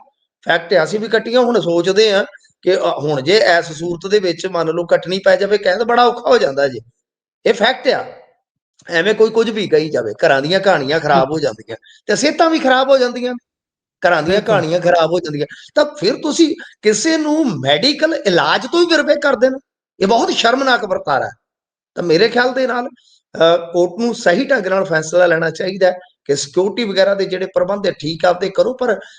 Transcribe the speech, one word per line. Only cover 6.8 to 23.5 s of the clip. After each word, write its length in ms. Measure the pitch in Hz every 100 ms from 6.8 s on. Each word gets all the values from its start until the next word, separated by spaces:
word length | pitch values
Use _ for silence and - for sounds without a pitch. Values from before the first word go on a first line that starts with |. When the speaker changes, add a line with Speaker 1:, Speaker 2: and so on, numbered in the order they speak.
| - _ _ _ _ _ 196
Speaker 1:
ਇਹ 80 |
ਫੈਕਟ 340 | 226 220 254 269
ਆ, 180 | 160 98 - - _ _ _ _ _ -
ਐਵੇਂ 240 | 165 190
ਕੋਈ 160 | 214 220
ਕੁਝ 200 | 220 233
ਵੀ 180 | 220 185
ਕਹੀ 220 | 151 156
ਜਾਵੇ। 380 | 135 113 107 165
ਘਰਾਂ 140 | 135
ਦੀਆਂ 180 | 147 190
ਕਹਾਣੀਆਂ 400 | 196 165 135 160
ਖਰਾਬ 320 | 151 139 131
ਹੋ 80 | 117
ਜਾਂਦੀਆਂ 380 | 131 110 110 110 _ _ -
ਤੇ 100 | 208
ਸਿਹਤਾਂ 340 | 277 311 330
ਵੀ 100 | 320
ਖਰਾਬ 300 | 311 254 262
ਹੋ 80 | 269
ਜਾਂਦੀਆਂ, 360 | 247 247 247 247 _ _ _ _ _ - 175
ਘਰਾਂ 160 | 170
ਦੀਆਂ 0 |
Speaker 2:
ਬਿਲਕੁਲ। 220 | 156 202 214
Speaker 1:
ਕਹਾਣੀਆਂ 340 | 202 160 175
ਖਰਾਬ 320 | 175 175 160
ਹੋ 80 | 175
ਜਾਂਦੀਆਂ। 260 | 165 147 147 - - 294
ਤਾਂ 100 | 294
ਫਿਰ 300 | - 196 -
ਤੁਸੀਂ 400 | 302 285 311 - - _
ਕਿਸੇ 360 | 214 214 320 320
ਨੂੰ 420 | 302 311 277 156
ਮੈਡੀਕਲ 540 | 131 147 269 302 311 311 202
ਇਲਾਜ 420 | 170 143 196 254
ਤੋਂ 100 | 339
ਹੀ 40 | 339
ਵਿਰਵੇ 300 | 311 285 294
ਕਰਦੇ 340 | 294 247 254
ਨੇ, 100 | 262 _ _ _ -
ਇਹ 80 | 190
ਬਹੁਤ 240 | 233 349
ਸ਼ਰਮਨਾਕ 540 | 294 233 254 269 240 208
ਵਰਤਾਰਾ 400 | 180 - 131 110
ਹੈ। 60 | - _ _ _ _ _ -
ਤਾਂ 80 |
ਮੇਰੇ 260 | 175 160 226
ਖਿਆਲ 240 | 247 254
ਦੇ 140 | 262 254
ਨਾਲ, 200 | 240 247
ਅ, 680 | _ _ _ _ - 165